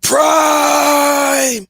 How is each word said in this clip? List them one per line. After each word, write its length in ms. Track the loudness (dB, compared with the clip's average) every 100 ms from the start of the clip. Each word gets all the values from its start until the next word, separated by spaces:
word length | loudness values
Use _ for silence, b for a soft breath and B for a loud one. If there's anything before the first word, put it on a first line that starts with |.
Prime! 1700 | 0 0 0 0 2 0 0 0 0 2 0 0 0 0 -2 -4 -8